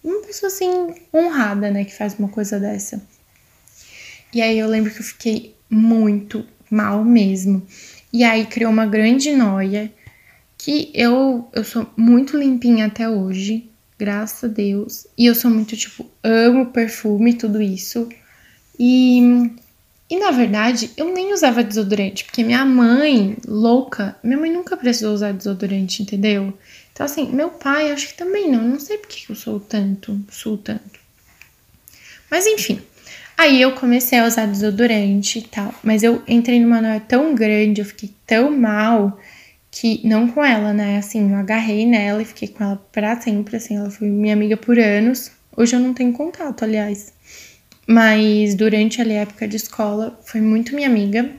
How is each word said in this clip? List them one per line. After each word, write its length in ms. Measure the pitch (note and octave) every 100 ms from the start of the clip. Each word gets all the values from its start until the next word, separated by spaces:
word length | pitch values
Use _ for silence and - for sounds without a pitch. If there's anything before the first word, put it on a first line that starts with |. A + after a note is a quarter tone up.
Uma 180 | D#4 G4+
pessoa, 300 | G#4 G#4 G4
assim, 180 | F#4+ F#4 F4+ F4 E4+ _
honrada, 580 | D#4 F4 D4+ G#3 G3+ G#3
né, 140 | G3+ G3
que 100 | -
faz 240 | G#3 G3
uma 80 | G3+
coisa 320 | G#3 G3+ G3+
dessa. 420 | G3+ G#3 G3 G#3 - _ _ _ _ _ _ _ - - - - _
E 80 | A#3
aí 180 | A3+ A3
eu 80 | A3
lembro 240 | A3 G#3+
que 80 | -
eu 60 | G#3+
fiquei 500 | - E4+ A3 - _ _
muito 760 | A3 A3+ A3+ G#3+ G#3 G3+ A3 A3+ _ _
mal 360 | G#3+ G#3 G#3 A3
mesmo. 600 | A#3+ G3 F#3+ F#3+ F#3+ F#3 - - - _
E 100 | A#3+ A#3+
aí 200 | A3+ A3
criou 240 | - A3+
uma 160 | A3 A3
grande 460 | G#3+ A3 C4 C#4
noia, 600 | C#4+ A3+ F#3+ F#3+ G#3 G#3+ _ - _ _ _ _ _
que 320 | - D4 - -
eu, 520 | A#3 B3 C4+ B3 A#3+
eu 100 | -
sou 220 | G#3+ A#3 A3 -
muito 420 | A3+ A#3+ C4+ D4
limpinha 500 | C#4 B3+ A#3+ A3+ G#3+
até 200 | G#3+ A3+
hoje, 640 | G#3+ F#3+ F#3+ G3 A3 A#3 _ _ _
graças 500 | G#3 G3+ G#3+ - A#3+
a 20 |
Deus. 540 | G#3+ G3+ G3+ G#3 - - -
E 100 | A#3+
eu 100 | A#3
sou 160 | A#3+
muito, 260 | A3 G#3+ A3
tipo, 320 | - - - _
amo 440 | A3+ A3+ A#3 B3 B3
perfume 640 | B3 A3+ - G#3+ G#3 A#3
e 40 | A#3
tudo 260 | A3+ G#3+
isso. 480 | G3+ F#3+ - A#3+ A#3 - _ _ _ _ _ -
E, 720 | B3 B3+ B3+ B3 A#3+ B3 A#3+ A#3 _ _ _ _ _
e, 80 | F4
na 140 | G4+
verdade, 580 | B3+ A3 G#3 A3 A#3+ A3+ -
eu 160 | D#4+
nem 180 | F#4 F#4+
usava 300 | G4+ D4 A#3
desodorante, 600 | A#3 G#3 G3 G#3 G3 G3
porque 200 | - -
minha 220 | A3+ A#3+ C4+
mãe, 720 | B3+ A#3 B3 D4+ B3+ G3 G#3+ -
louca, 680 | G#3+ A#3 A#3+ C4 - G3+ -
minha 160 | A3 C#4
mãe 120 | D#4+
nunca 240 | E4+ F4+ F#4
precisou 380 | B3 A#3 G#3+
usar 200 | G#3 G#3
desodorante, 680 | G3 G3+ F#3+ G3+ G3 F#3+ -
entendeu? 560 | G3+ G3 G#3 G3+ G3 G3 _ - _
Então, 140 | - C#4+
assim, 260 | D4 C4+
meu 180 | B3+ E4
pai, 420 | - C4+ C#4+ D4+
acho 160 | C#4+ C#4+
que 100 | -
também 320 | F4 G4+ F#4
não. 180 | A#3+ A3+
Não 120 | C#4
sei 180 | - G#4
por 100 | -
que 180 | - -
que 60 |
eu 40 | G#3+
sou 240 | - G#3
tanto, 600 | G3+ G#3+ G3 G3 - G3+ G3+
sou 260 | - A3 G#3
tanto. 420 | G#3 G#3+ - - _ _ _ _ - _ _ _ - _ - - _
Mas, 160 | D#4+ G#4+
enfim. 340 | G#4+ - - - _ - - - -
Aí 240 | D#4+ C4
eu 120 | B3+
comecei 440 | C4 B3 A#3+ B3 B3
a 80 | A#3
usar 220 | A#3 G#3+
desodorante 920 | G3 G#3 G3 A#3+ A3 G3+ G3 G3 A3+
e 20 |
tal. 340 | A3 - G3+ -
Mas 180 | G#3+ A3
eu 220 | A3+ A#3 -
entrei 320 | A#3 A#3 A#3+
numa 220 | A#3 A#3
noia 200 | A3 G#3+
tão 340 | G#3+ B3 D#4 C4
grande, 460 | A3 G#3+ G#3+ G#3
eu 40 | G3+
fiquei 240 | - G3+ _ -
tão 240 | A3+ C4+
mal, 720 | D4 A3+ G#3 G#3+ A#3 G3+ G3 - - - _ _ -
que, 300 | A#3 G#3+ A3+
não 220 | A3 A#3+
com 120 | C4
ela, 300 | C#4+ A3 G#3
né? 260 | G#3 G#3 G3+
Assim, 320 | G3+ A3 G3+
eu 60 | G3
agarrei 500 | G3 A3 A3+ G#3 A3+
nela 360 | A#3 G3+ G#3
e 40 | A3
fiquei 220 | - G3+
com 160 | -
ela 140 | G3+ G3 _
pra 260 | - G#3 A#3
sempre, 380 | A#3+ G#3 G#3 A#3
assim. 180 | - G#3
Ela 160 | G3+
foi 160 | G3+ G#3
minha 260 | G3+ G#3+
amiga 220 | G#3 G#3+ G#3+
por 240 | - A#3+
anos. 520 | A3 G#3 A3 C4 - _ _ -
Hoje 180 | A#3 B3
eu 60 |
não 120 | B3+
tenho 200 | B3 B3
contato, 500 | A#3+ D#4 - D#4 A3
aliás. 480 | A3 G#3+ G#3 G3+ - _ _ - - _ _ _ -
Mas 720 | A3+ A3 G#3+ G#3+ G#3+ G#3 G3
durante 460 | G#3+ G#3+ G#3+ A3
ali 100 | A3 G#3+
a 60 |
época 220 | G#3 - G#3+
de 120 | G#3+
escola, 600 | - - G#3+ G#3 A3+ A#3
foi 160 | - A3+
muito 340 | G#3+ A3 A#3
minha 140 | C#4 C#4+
amiga. 420 | A3+ G3+ G#3+ B3+